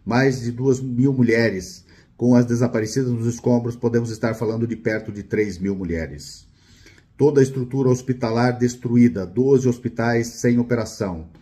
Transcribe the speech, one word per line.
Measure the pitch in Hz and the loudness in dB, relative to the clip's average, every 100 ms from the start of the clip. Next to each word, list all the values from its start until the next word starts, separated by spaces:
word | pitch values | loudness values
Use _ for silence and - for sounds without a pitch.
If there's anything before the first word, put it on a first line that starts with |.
| 98 | -2
Mais | 120 135 113 | 2 2 0
de | 117 | -6
duas | 120 135 127 | -2 0 0
mil | 131 120 139 | 0 0 2
mulheres. | 127 113 113 113 92 90 - _ - _ - | 4 2 4 2 0 -8 -16 _ -20 _ -2
Com | 120 120 | 4 4
as | 117 | 4
desaparecidas | 120 131 113 107 135 123 | 0 0 0 -2 -2 -2
nos | 117 117 | -2 -4
escombros, | 117 123 120 117 - | -2 0 0 -2 -4
podemos | 117 117 117 | 0 0 -2
estar | 110 123 - | -4 -4 -2
falando | 110 113 117 | -4 -2 -4
de | 110 | -4
perto | 110 107 - | -4 -4 -6
de | 101 | -12
três | - 107 104 87 | -4 -2 -2 -2
mil | 98 95 | -4 -4
mulheres. | 87 82 71 71 - - - _ _ - - - _ - | -4 -6 -6 -12 -18 -20 -20 _ _ -20 -20 -20 _ 0
Toda | 143 139 | 2 4
a | |
estrutura | 135 135 120 135 127 | 4 0 -4 0 2
hospitalar | 127 - 123 113 117 123 120 | 0 -2 -4 -2 0 0 2
destruída, | 123 - 117 120 120 95 90 | -2 -2 0 4 4 2 -6
doze | 104 131 135 127 | 0 4 4 2
hospitais | 120 117 - 117 117 113 | -2 -4 -2 0 0 -2
sem | - 123 120 | -2 0 2
operação, | 120 117 107 - 101 82 80 - | 0 -2 -4 -6 -6 -6 -14 -20